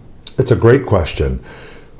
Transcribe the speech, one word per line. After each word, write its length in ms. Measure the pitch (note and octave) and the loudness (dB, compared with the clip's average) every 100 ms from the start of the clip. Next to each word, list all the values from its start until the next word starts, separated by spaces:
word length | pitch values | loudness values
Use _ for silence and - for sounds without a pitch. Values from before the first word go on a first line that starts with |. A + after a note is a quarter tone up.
| - - - - | -18 -20 -10 -4
It's 140 | - | -2
a 40 | F2 | 2
great 300 | A2+ C#3 C3 | 4 4 2
question. 540 | G2 D#2 - C#2+ B1+ - - - - - - | -2 -2 -4 -4 -4 -10 -20 -20 -20 -20 -20